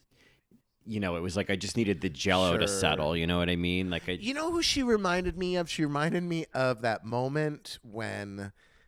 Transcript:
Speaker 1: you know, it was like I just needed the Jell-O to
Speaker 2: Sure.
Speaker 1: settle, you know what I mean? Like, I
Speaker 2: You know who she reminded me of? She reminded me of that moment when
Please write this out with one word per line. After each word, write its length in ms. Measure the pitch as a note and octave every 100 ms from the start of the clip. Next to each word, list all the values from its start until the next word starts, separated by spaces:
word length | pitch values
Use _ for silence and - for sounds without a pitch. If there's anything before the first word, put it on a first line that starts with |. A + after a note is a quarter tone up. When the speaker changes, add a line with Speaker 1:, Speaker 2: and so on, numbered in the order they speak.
| _ _ _ _ _ _ _ _ A2
Speaker 1:
you 160 | G#2+
know, 160 | F#2+ E2+
it 20 |
was 160 | F#2 F#2+
like 140 | G2
I 80 | G2
just 180 | G2 A#2
needed 240 | G2+ F2+
the 100 | F#2+
Jell-O 480 | C#2+ G2 F#2 F2+ E2+
to 80 | -
Speaker 2:
Sure. 140 | -
Speaker 1:
settle, 360 | E2+ D#2+ D2+ E2+
you 100 | E2
know 120 | F2
what 100 | F2
I 80 | F2
mean? 320 | F2 F2+ F#2
Like, 180 | E2+ -
I 60 |
Speaker 2:
You 200 | F2+ G#3+
know 160 | C#4+ D#4+
who 120 | E4+
she 200 | - C#4+
reminded 560 | A#3+ G#3+ F#3+ F3+ F3+ E3+
me 200 | F3+ F3+
of? 120 | E3+
She 140 | -
reminded 400 | D3 C#3+ D#3+ F3
me 220 | F3 E3 -
of 280 | C3 C3 A2+
that 220 | A#2 G#2 A2
moment 720 | A#2+ C3 D3 D3+ D3+ - -
when 720 | A#2 G#2+ G#2 G2+ G2+ G2 G2+ - _ _